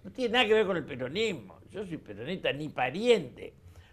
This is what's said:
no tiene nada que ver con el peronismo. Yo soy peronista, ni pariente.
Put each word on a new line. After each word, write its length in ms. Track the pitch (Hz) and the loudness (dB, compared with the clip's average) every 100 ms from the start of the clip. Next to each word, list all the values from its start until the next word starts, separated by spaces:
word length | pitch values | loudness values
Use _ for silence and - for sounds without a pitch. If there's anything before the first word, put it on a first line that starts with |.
no 80 | 190 | -12
tiene 220 | - 233 | -2 2
nada 120 | 240 214 | 4 6
que 80 | |
ver 120 | 220 196 | 6 4
con 100 | 175 | 0
el 80 | |
peronismo. 760 | 139 127 127 180 226 151 95 82 - | -4 -6 -4 -2 -2 -2 -10 -20 -14
Yo 140 | 190 190 | -12 -8
soy 120 | 156 | -10
peronista, 540 | - 101 131 190 - | -10 -10 -8 -2 -2
ni 160 | 139 151 | -2 -4
pariente. 880 | - 127 165 240 214 127 - - - - - - | -2 -2 2 4 4 2 -10 -16 -16 -20 -20 -20